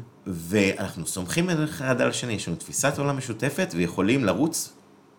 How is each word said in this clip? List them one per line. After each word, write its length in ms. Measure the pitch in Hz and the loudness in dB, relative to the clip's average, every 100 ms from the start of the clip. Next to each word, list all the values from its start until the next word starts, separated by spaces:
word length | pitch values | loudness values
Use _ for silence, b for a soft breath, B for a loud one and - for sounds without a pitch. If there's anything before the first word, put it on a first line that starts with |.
| 120 - - | -12 -14 -8
ואנחנו 800 | 85 85 104 98 95 95 - 80 | -8 0 4 4 2 -4 -6 -6
סומכים 420 | 92 90 170 180 | -6 -2 0 2
אחד 520 | 160 151 - 131 123 | 2 0 -2 0 2
על 80 | 127 | 2
השני, 240 | 117 123 | 0 -4
יש 140 | 101 - | -4 -4
לנו 100 | 82 | -6
תפיסת 400 | - - - 151 | -4 0 0 2
עולם 200 | 143 139 | 0 -2
משותפת, 560 | 123 110 139 160 185 85 | -4 -2 -2 0 -2 0
ויכולים 480 | 85 - 147 139 104 | 0 2 2 4 2
לרוץ 480 | 92 160 - - - - - _ | 2 0 0 -8 -12 -20 -20 _